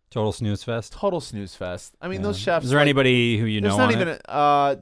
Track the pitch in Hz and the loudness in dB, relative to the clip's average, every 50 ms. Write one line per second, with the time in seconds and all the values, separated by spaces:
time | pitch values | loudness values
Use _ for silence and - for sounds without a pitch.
0 | _ _ - 117 107 107 95 - 113 104 104 - - - 117 117 110 - - - | _ _ -4 -2 -2 -2 -2 -2 -2 -4 -4 -4 -4 -6 -6 -6 -8 -10 -8 -4
1 | - 202 180 160 135 - - 104 101 90 - - 95 90 90 90 - - - _ | -2 -2 -2 -2 -6 -8 -10 -10 -10 -10 -10 -10 -8 -8 -8 -10 -12 -16 -18 _
2 | - 175 190 185 - 104 98 95 104 - 170 160 131 123 135 147 147 147 139 135 | -10 -8 -6 -4 -4 -4 -4 -4 -2 0 0 0 2 2 4 4 4 4 4 4
3 | 135 127 127 123 120 120 117 104 117 110 107 107 101 101 - - 254 - 226 - | 4 4 4 4 2 2 2 0 0 0 0 0 0 2 2 4 4 4 2 2
4 | 180 165 156 - - - - 147 147 147 143 143 143 139 139 135 | 0 -2 -4 -6 -10 -6 -2 0 2 2 4 4 2 0 0 -2